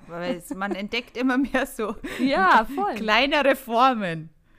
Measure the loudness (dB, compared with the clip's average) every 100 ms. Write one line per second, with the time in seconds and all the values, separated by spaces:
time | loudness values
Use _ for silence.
0 | -12 -10 -6 -8 -8 -8 -6 -6 -6 -6
1 | -8 -4 0 0 0 0 -2 -4 -6 -6
2 | -10 -2 0 2 6 6 4 -2 -4 -4
3 | 0 2 2 2 2 0 0 2 4 2
4 | -4 -6 -10 _ _